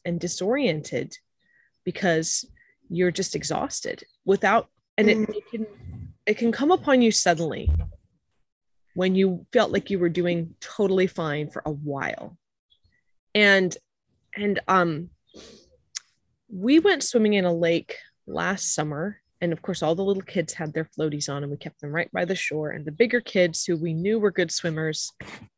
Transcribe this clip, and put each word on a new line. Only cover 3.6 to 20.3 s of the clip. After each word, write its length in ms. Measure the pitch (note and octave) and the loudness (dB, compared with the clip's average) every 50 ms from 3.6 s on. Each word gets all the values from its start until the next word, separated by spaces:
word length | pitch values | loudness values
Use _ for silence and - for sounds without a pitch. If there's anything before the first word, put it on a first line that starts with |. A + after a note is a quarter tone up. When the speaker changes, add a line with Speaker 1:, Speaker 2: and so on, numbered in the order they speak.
| B3 C#4+ - - - - - - - - _ _ _ | -4 -4 -6 -6 -6 -8 -8 -10 -14 -20 _ _ _
Speaker 1:
without, 440 | - G3 G3 - F#3+ G#3 A#3 - - _ _ _ _ _ | 2 2 4 4 4 4 2 2 -2 _ _ _ _ _
and 120 | - G#3 G#3+ | 2 4 4
it, 80 | A3 | 4
Speaker 2:
Mm. 180 | A3 G#3+ - - | 4 2 -2 -4
Speaker 1:
it 80 | - - - | -6 -8 -8
can, 160 | - G#3+ A3 G#3 - - - - - - - - - _ _ | -8 -8 -8 -8 -12 -16 -18 -16 -14 -14 -14 -16 -18 _ _
it 120 | G#3 G#3+ | -2 0
can 140 | - A#3 A#3 A3 | 2 0 0 0
come 180 | - C4+ D4+ | 2 2 2
upon 300 | F#4 - - D4 C4+ B3+ | 2 2 4 4 6 6
you 100 | A#3+ A3 | 6 6
suddenly 580 | G#3 - - F3+ E3+ D#3 E3+ D3+ A#2 - - - - - - - - - _ _ _ _ _ _ _ _ _ _ _ _ _ _ _ _ _ _ _ | 4 4 4 4 2 2 0 -4 -4 -2 0 0 2 2 0 -4 -8 -16 _ _ _ _ _ _ _ _ _ _ _ _ _ _ _ _ _ _ _
when 220 | E3+ F#3 F#3 F#3+ | -2 0 2 4
you 300 | F#3+ G3 F#3+ F3+ - - - - | 4 4 2 2 -2 -6 2 4
felt 180 | E3+ D#3 - | 4 4 4
like 180 | - G3+ - - | 2 -2 0 -2
you 100 | G3+ F3+ | 0 0
were 100 | F3 E3+ | 0 2
doing 460 | D#3+ F3+ F3 F3 F3 E3+ E3 E3 - _ | 2 0 0 0 0 0 -2 -6 -10 _
totally 460 | - - - - G#3 F#3 F#3+ F#3 F#3 | -18 -10 -2 0 2 2 4 2 2
fine 420 | F#3 - - E3 D#3 C#3+ D3+ D3+ D3 | 2 0 -2 -4 -2 -2 -4 -4 -6
for 120 | - - - | -8 -8 -6
a 60 | D#3 | -6
while. 640 | D3+ C#3+ D3+ D3 C#3 C#3 G2+ C2 - - - - F3 - _ _ _ _ _ _ _ _ _ _ _ _ _ _ _ _ _ _ - | -6 -6 -6 -6 -6 -4 -4 -4 -6 -8 -10 -14 -16 -20 _ _ _ _ _ _ _ _ _ _ _ _ _ _ _ _ _ _ 2
And, 420 | G#3+ G#3 G3+ G3 F#3+ F#3 F3+ - - - _ _ _ _ _ _ _ _ _ - | 4 6 6 6 6 4 2 -2 -6 -14 _ _ _ _ _ _ _ _ _ -8
and, 240 | - G#3 G#3 G3 - - | -4 -2 -2 -2 -2 0
um, 420 | - F#3 F#3 F3 E3+ D#3 D3 F3 - - _ _ _ - - - - - - _ _ _ _ _ _ - - - _ _ _ _ _ _ _ _ _ | 2 2 2 2 2 0 -4 -8 -12 -16 _ _ _ -20 -20 -20 -20 -20 -20 _ _ _ _ _ _ -16 -16 -16 _ _ _ _ _ _ _ _ _
we 300 | A3 F3+ F#3+ B3 D4 E4 | -10 -4 2 4 4 6
went 240 | D#4+ G4+ F4+ C#4 - | 6 4 2 2 0
swimming 300 | - - A#3 G#3+ G#3 G#3 | 0 2 2 4 4 4
in 120 | G3+ F#3 | 2 2
a 80 | F3+ E3+ | 2 2
lake 440 | E3 E3+ E3 E3+ E3 - - - - - - _ _ _ | 2 2 2 2 0 -2 -6 -12 -16 -16 -20 _ _ _
last 460 | - D2 D#2 E2+ F2 G2 F#2+ - - - | -8 -6 -4 -2 -2 -2 -2 -4 -4 -2
summer, 460 | - D3+ D3+ D3 C#3+ E3+ G#3 G#3 - _ _ _ _ | -2 -4 -4 -4 -6 -6 -8 -8 -12 _ _ _ _
and 140 | F3 E3+ E3 | -4 -4 -4
of 80 | D#3 | -4
course, 200 | - - E3+ - | -6 -6 -6 -2
all 140 | E3 D#3 E3+ | 0 0 0
the 80 | F3+ G3 | 0 0
little 180 | G3 G3+ F#3+ F#3 | 0 -2 -2 -4
kids 300 | - | -4